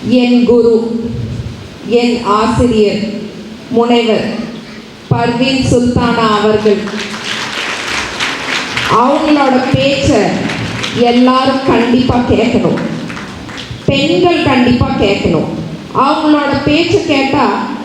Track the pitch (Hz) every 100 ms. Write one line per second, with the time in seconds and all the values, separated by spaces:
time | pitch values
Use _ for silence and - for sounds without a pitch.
0 | - 254 240 240 208 240 226 220 233 -
1 | - - - - - - - - 196 240
2 | 240 214 196 208 233 247 240 220 202 208
3 | 202 - - - - - - 233 233 240
4 | 226 202 - - - - - - - -
5 | - 233 240 240 269 262 262 247 240 247
6 | 240 233 220 214 214 214 214 202 - -
7 | - - - - - - - - - -
8 | - - - - - - - - - 220
9 | 254 311 302 294 269 247 254 262 269 269
10 | 269 233 190 - - - - - - 220
11 | 240 240 254 262 277 269 269 233 254 247
12 | - 247 - 208 226 214 165 - - -
13 | - - - - - - - - - 277
14 | 294 359 349 330 294 254 247 247 - 208
15 | 208 202 180 160 - - - - - 226
16 | 277 302 302 294 285 269 294 302 349 403
17 | - 277 262 196 208 202 - -